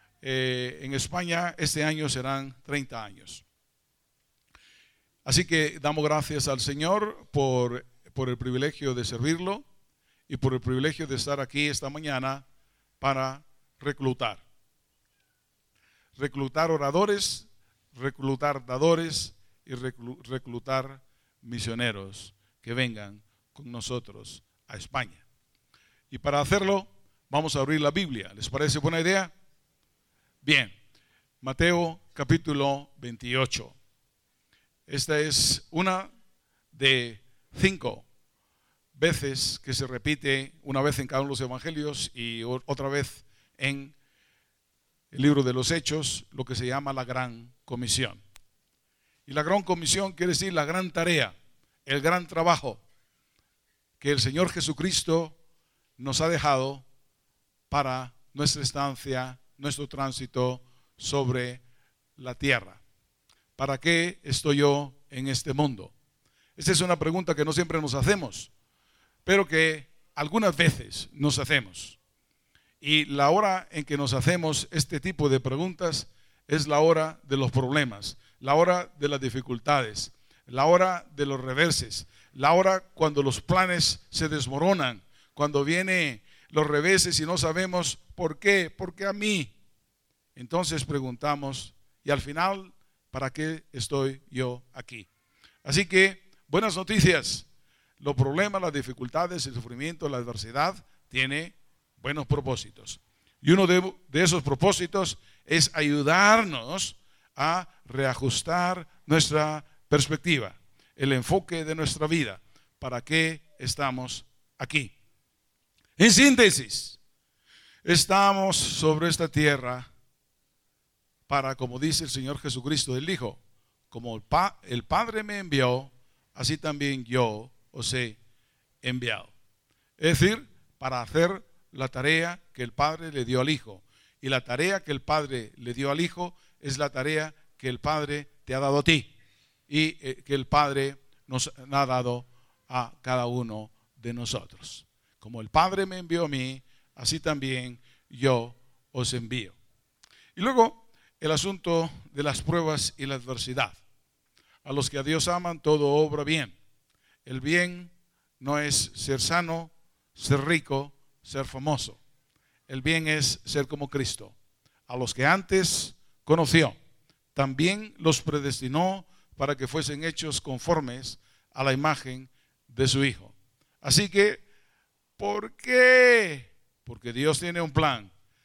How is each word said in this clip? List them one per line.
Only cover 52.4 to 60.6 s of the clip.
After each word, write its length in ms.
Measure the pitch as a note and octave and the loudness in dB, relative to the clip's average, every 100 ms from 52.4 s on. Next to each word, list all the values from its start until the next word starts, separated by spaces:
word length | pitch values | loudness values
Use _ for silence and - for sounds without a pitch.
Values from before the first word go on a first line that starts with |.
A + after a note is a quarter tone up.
| E3+ E3 C3 G#2 _ _ _ _ _ _ _ _ _ _ _ _ | 2 2 0 -10 _ _ _ _ _ _ _ _ _ _ _ _
que 120 | C#3+ | -2
el 80 | C#3+ | 0
Señor 320 | A2+ D3 F3+ | 0 0 0
Jesucristo 880 | F3 - - F#3 - - E3 D#3 - _ _ _ _ _ - | 0 -4 -2 -2 -2 0 0 -2 -12 _ _ _ _ _ -12
nos 220 | C3+ B2+ | -4 0
ha 80 | D#3+ | 0
dejado 560 | E3 D3 C3+ C3 C3+ - _ _ _ _ _ _ _ - | 2 2 2 0 -6 -18 _ _ _ _ _ _ _ -4
para 460 | C#3+ C3+ B2+ B2 - - | -2 0 -4 -8 -16 -16
nuestra 300 | C#3 D3 D3 | -2 -2 0
estancia, 760 | C#3 C#3+ C#3+ C3 C#3 B2+ B2+ B2+ _ - | -4 -2 -4 -4 -6 -6 -6 -12 _ -10
nuestro 320 | C#3+ C#3 C#3+ | -8 -6 -8
tránsito 760 | - C3+ B2+ B2+ C3 B2+ B2+ | -6 -6 -6 -6 -2 -2 -2